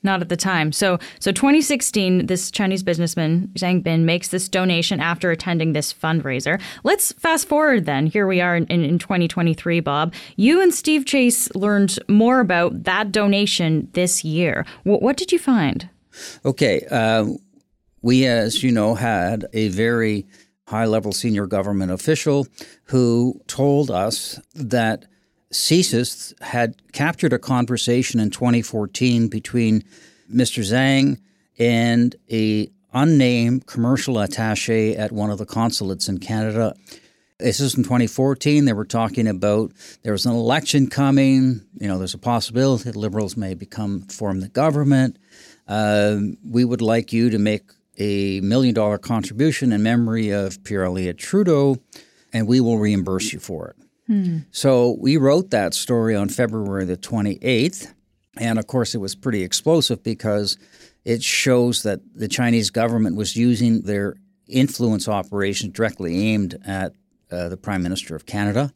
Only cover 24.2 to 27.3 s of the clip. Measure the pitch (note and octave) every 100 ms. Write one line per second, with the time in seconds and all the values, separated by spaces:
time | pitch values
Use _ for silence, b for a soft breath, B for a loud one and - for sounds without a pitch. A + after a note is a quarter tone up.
24.2 | - - _ - C3 B2 A2+ A2 - _
25.2 | _ _ _ - - E3 F3+ A#2 B2 -
26.2 | - - - A#2+ A#2 - _ - D3 E3+
27.2 | E3